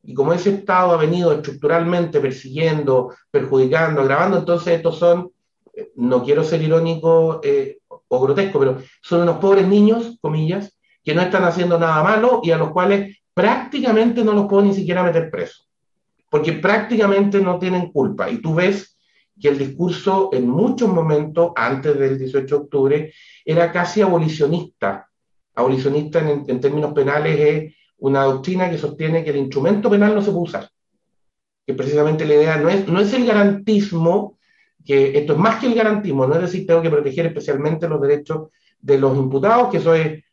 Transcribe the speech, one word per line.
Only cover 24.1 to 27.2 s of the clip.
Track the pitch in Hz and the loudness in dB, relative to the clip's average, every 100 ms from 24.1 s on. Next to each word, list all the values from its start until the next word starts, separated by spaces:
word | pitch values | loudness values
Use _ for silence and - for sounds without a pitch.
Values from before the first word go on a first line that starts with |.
| 170 156 151 143 175 - _ 98 98 - _ _ _ _ | 2 0 0 -2 -2 -6 _ -6 -6 -14 _ _ _ _
Abolicionista | - 131 131 139 147 151 170 | -2 0 0 0 -2 -2 -2
en, | 156 143 131 | -2 -4 -4
en | 127 | -2
términos | 139 151 147 | -2 -2 -2
penales | 147 135 147 | -2 0 0